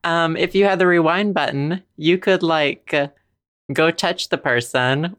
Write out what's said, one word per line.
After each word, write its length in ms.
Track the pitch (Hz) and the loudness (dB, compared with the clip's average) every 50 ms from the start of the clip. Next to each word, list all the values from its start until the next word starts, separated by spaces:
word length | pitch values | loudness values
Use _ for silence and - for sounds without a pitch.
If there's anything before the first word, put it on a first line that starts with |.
| - | -2
um, 320 | 170 165 170 165 160 160 | 0 0 0 0 0 0
if 180 | - 175 175 - | -2 -4 0 2
you 100 | 190 202 | 2 2
had 140 | 202 190 175 | 2 2 2
the 80 | 185 | 2
rewind 460 | 180 175 170 160 156 170 185 208 208 190 | 4 4 4 2 2 2 0 -2 -2 0
button, 480 | - 143 - - 139 143 151 170 185 _ _ _ | -2 -2 -2 -2 -4 -4 -4 -4 -6 _ _ _
you 220 | - 151 160 175 185 | -4 0 0 0 2
could, 240 | - 208 190 180 | 2 2 2 2
like, 500 | 170 165 160 156 151 139 - - _ - | 2 0 2 2 0 0 -2 -6 _ -4
uh, 160 | - 147 143 143 _ _ _ _ _ _ _ _ _ _ _ - | -2 -2 -2 -4 _ _ _ _ _ _ _ _ _ _ _ -6
go 180 | 143 - 156 165 | 0 2 2 2
touch 400 | 165 - - 170 180 - - - | 0 0 -4 -4 -4 -4 -4 -6
the 80 | - 151 | -6 -4
person 760 | - 147 123 120 120 - - 131 123 127 135 143 160 175 190 | -2 -2 -2 -2 -2 -2 -2 0 0 0 0 0 -2 -6 -6